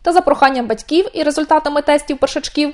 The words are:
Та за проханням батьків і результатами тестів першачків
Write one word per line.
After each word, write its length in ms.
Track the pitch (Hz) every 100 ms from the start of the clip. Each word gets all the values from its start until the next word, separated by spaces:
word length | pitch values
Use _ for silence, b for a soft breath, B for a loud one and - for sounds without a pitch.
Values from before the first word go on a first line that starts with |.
Та 120 | 349
за 80 | 349
проханням 460 | 359 277 269 262 240
батьків 380 | 220 - 320 392
і 100 | -
результатами 580 | 302 294 302 311 302 294
тестів 360 | 294 294 - 277
першачків 560 | 269 302 - - 294